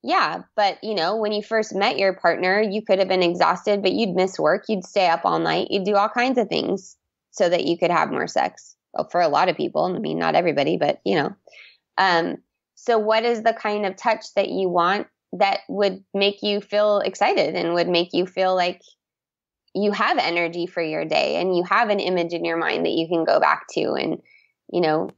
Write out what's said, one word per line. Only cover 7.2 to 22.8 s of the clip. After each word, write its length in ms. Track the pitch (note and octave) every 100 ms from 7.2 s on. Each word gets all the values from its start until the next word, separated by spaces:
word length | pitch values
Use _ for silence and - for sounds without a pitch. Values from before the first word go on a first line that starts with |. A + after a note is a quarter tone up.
| _
so 160 | - F3+
that 160 | E3+
you 140 | - E3+
could 120 | E3+
have 220 | E3+ D#3
more 160 | C#3+ E3+
sex. 480 | - - - - _ _
Well, 140 | - -
for 120 | -
a 80 | E3+
lot 180 | D3 F#3
of 80 | E3
people, 300 | D3 D#3 E3+
I 140 | F3+
mean, 200 | F3 D#3+
not 160 | E3 D#3+
everybody, 400 | F3 C#3+ C#3 F3
but, 240 | D3+ - -
you 100 | F#3+
know. 180 | C#3 - - - - _ _ -
Um, 460 | F#3+ E3+ E3+ - _ _ _ _
so 240 | - A3+
what 240 | G#3+ A3
is 200 | A#3 A#3
the 100 | A3+
kind 320 | A3+ G#3+ G#3 G3+
of 100 | F#3+
touch 380 | A#3+ A3 - -
that 140 | G3
you 180 | F#3 F#3+
want 400 | F3 E3+ G3+ - _ _
that 300 | F3+ G3 - -
would 340 | F#3+ G3+ F#3+ _
make 300 | G3 G3 G3+
you 160 | G#3 G#3
feel 400 | G#3 G#3 G#3 G3+
excited 560 | F#3+ F#3+ G3+ G4 D3+ F3+
and 180 | E3+
would 140 | F3 E3+
make 220 | F3 F3+
you 140 | F3+ F#3
feel 280 | - F#3
like 280 | F#3 F3+ F#3 _ _ _ _ _ _ _ _ _
you 200 | F#3 G#3
have 240 | G3+ A3 D#4+
energy 500 | D#3 E3+ E3+ E3+ F3
for 160 | F3
your 220 | D#3+ D#3 D#3+
day 320 | D3+ - E3
and 180 | F3+ F3+
you 80 |
have 240 | F3+ G3+ A3+
an 140 | G3+
image 320 | F#3 F#3 E3+
in 100 | E3+
your 140 | E3+ E3
mind 280 | E3 E3